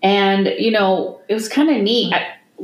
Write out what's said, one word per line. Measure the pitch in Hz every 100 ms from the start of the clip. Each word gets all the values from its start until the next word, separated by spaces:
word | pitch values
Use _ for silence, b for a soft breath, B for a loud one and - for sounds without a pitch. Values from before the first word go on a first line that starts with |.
and, | 190 202 196 196 196 -
you | 226
know, | 220 190 185 185 - -
it | 220
was | 220
kinda | 269 311 247
neat. | 202 240 185
I, | 180 - - _ -